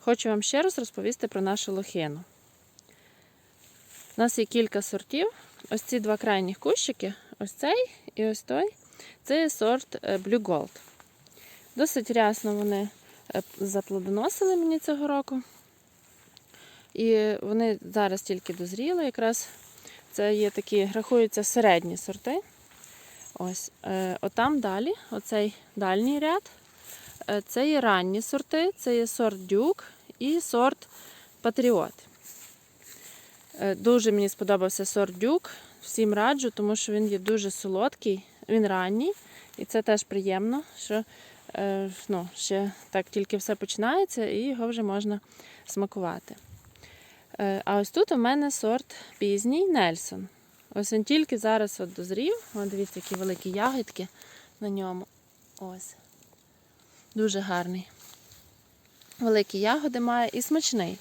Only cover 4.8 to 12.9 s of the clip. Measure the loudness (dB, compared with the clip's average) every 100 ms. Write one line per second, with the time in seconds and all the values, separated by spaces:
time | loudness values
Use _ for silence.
4.8 | -4 -8 -4 -2 -2 -4 -20 -20 -8 -8
5.8 | -2 -2 0 -2 2 2 0 -2 0 0
6.8 | 0 -4 -6 -8 -16 -12 -12 -4 0 2
7.8 | 0 -6 -16 -4 -2 -2 -4 -2 -2 -4
8.8 | -20 -20 -20 -20 -2 0 2 2 2 2
9.8 | -2 -10 -4 -2 2 0 2 -2 -2 -10
10.8 | -20 -20 -20 _ -20 -20 -20 -20 -14 0
11.8 | 0 0 0 4 4 4 -2 0 0 0
12.8 | -2